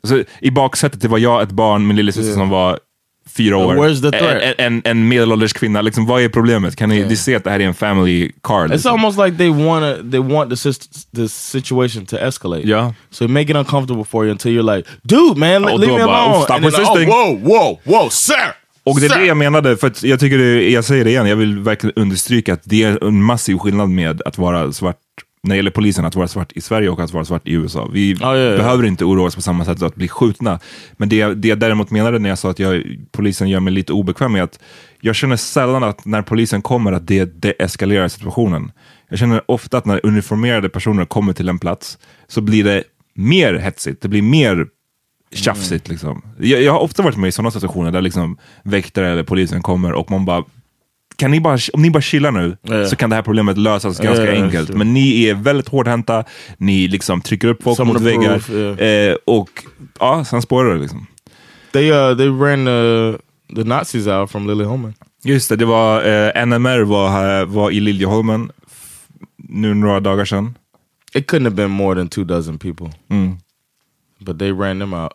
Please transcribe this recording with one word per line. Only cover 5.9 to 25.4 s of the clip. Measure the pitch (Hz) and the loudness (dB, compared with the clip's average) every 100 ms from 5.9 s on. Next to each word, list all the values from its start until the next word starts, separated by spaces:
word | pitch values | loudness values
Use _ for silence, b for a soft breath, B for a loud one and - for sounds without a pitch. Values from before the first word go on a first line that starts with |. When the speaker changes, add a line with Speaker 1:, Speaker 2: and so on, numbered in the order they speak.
| 104 113 | 0 0
Speaker 1:
vad | 123 | 2
är | 120 | 2
problemet? | 117 117 113 90 - | 2 2 2 0 -2
Kan | 107 | 0
ni, | 107 | 2
Speaker 2:
Yeah. | 101 | 0
Speaker 1:
ni | 107 | -2
se | - | 0
att | 117 | -2
det | 92 | 0
här | 101 | 0
är | 95 | 0
en | |
family | 85 107 98 90 87 85 - | 0 0 2 2 0 -2 -6
car, | - 104 80 | -2 0 2
Speaker 2:
It's | |
Speaker 1:
liksom? | 151 247 | 0 0
Speaker 2:
almost | 233 220 202 | 0 0 2
like | 196 170 | 0 2
they | 175 | 2
wanna, | 147 156 160 151 120 117 | 2 2 2 -2 -4 -2
they | 131 | -2
want | 131 151 135 | 0 0 -2
the | 123 | -2
sys-, | 143 131 - - - 117 | -4 -4 -10 -20 -12 -6
the | 110 | -6
situation | - - 135 127 127 123 110 92 | -6 -8 -8 -2 0 0 -4 -10
to | 110 | -6
escalate. | 131 - 95 82 104 | -4 -6 -6 -4 0
Speaker 1:
Ja. | 107 120 113 b | 0 0 -6 b
Speaker 2:
So | - 117 | -4 0
make | 139 147 | 0 0
it | 147 | 0
uncomfortable | 139 143 127 120 | 0 -2 -2 -6
for | 107 117 | -4 -2
you | 107 | -2
until | 104 120 117 | -2 0 2
you're | 113 98 | 2 0
like, | B B | B B
"Dude, | - 240 339 151 | 2 6 6 4
man, | 160 196 | 2 4
le-, | 202 | 2
Speaker 1:
Och | 214 | 2
Speaker 2:
leave | 208 | 4
Speaker 1:
då | - | 4
Speaker 2:
me | |
Speaker 1:
bara, | 226 - | 2 2
Speaker 2:
alone." | 240 190 | 4 2
Speaker 1:
"Stop | - | 2
Speaker 2:
And | - | 4
then, | 156 | 4
Speaker 1:
resisting." | 147 196 180 165 | 4 4 4 4
Speaker 2:
"Oh, | 233 214 113 | 4 4 2
whoa, | 123 | 4
whoa, | 220 208 - | 4 4 -2
whoa, | 131 214 120 | 2 2 4
sir! | - - 285 202 - _ _ | 0 0 0 -2 -6 _ _
Speaker 1:
Och | - 139 | 0 2
det | 143 | 4
är | |
Speaker 2:
Sir!" | 165 | 4
Speaker 1:
det | 185 | 4
jag | 151 | 4
menade, | 143 151 139 113 | 4 4 2 2
för | 135 | 0
att | - | 0
jag | 127 131 | 0 4
tycker | 143 135 | 4 4
det, | 127 120 95 | 4 4 4
jag | 120 | 2
säger | 113 139 | 2 2
det | 110 | 4
igen, | 127 104 | 4 2
jag | 104 | 2
vill | 107 101 | 0 0
verkligen | 104 107 107 110 | -2 -2 -2 0
understryka | 101 95 - 120 107 | 0 0 0 0 0
att | 90 | -4
det | - 107 | 0 2
är | 110 101 | 2 0
en | 101 104 | 2 2
massiv | 107 117 - 92 | 2 0 -2 -2
skillnad | 104 101 98 | 0 0 0
med | 92 80 82 | 0 -2 -4
att | - - | -8 -4
vara | 87 87 71 | -2 0 -4
svart, | 71 90 85 _ - - _ | -4 -6 -6 _ -20 -20 _